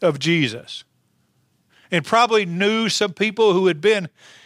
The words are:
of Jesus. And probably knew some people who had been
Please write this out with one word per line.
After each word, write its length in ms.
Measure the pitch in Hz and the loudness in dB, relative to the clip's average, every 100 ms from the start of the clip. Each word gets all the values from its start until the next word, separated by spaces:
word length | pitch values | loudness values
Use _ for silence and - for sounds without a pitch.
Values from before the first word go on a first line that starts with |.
of 160 | 180 143 | -2 0
Jesus. 680 | 147 170 131 113 - - - _ _ _ _ _ _ _ _ _ - | 0 0 0 -6 -14 -18 -18 _ _ _ _ _ _ _ _ _ -6
And 120 | 175 | -4
probably 400 | 143 226 240 220 | 0 2 4 2
knew 440 | 190 170 202 220 226 | 0 -2 0 0 -2
some 260 | - 208 | -2 -4
people 380 | - 214 208 214 | -2 -4 2 2
who 140 | 180 185 | 4 2
had 120 | 156 | 0
been 280 | 196 208 165 _ - - | 0 0 -2 _ -20 -20